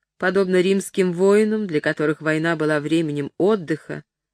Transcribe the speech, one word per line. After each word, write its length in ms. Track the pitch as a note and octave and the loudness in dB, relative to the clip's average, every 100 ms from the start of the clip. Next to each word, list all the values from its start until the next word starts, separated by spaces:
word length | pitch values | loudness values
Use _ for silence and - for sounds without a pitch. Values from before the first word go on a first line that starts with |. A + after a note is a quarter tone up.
| _ - | _ -4
Подобно 440 | F#3 F#3+ F#3 F#3 | -2 0 2 2
римским 520 | F#3 G3 - - F#3 | 2 0 -2 -2 -2
воинам, 540 | E3+ F#3+ G#3 G#3+ A3 G3+ | 2 4 4 2 0 -2
для 120 | D3+ | -2
которых 420 | D3+ D#3 D3+ D3+ | -2 -2 -2 -2
война 340 | D#3 D#3 E3 E3 | -2 -2 0 -2
была 240 | D#3 D3+ | 0 -2
временем 520 | D3 D#3+ D#3+ D3 C#3+ - | 0 0 0 -4 -6 -2
отдыха, 680 | F3+ A3 D3 D3+ - D3+ - _ _ | 0 0 -2 -8 -8 -14 -14 _ _